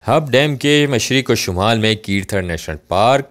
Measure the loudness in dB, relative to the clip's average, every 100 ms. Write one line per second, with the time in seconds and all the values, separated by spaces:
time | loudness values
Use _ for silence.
0 | 2 0 2 2 2 0 0 2 2 0
1 | 0 -2 0 -2 0 -2 0 2 0 -2
2 | -2 -4 -2 -4 -4 -8 -8 -12 _ 0
3 | 2 2 0